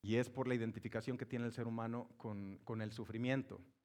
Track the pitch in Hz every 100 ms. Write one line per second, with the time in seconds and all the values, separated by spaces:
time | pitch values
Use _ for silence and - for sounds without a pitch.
0 | 98 113 123 - 127 123 113 110 117 113
1 | 113 123 123 123 120 117 117 113 113 117
2 | - - 113 104 98 101 - 113 107 110
3 | 107 110 123 135 131 101 90 _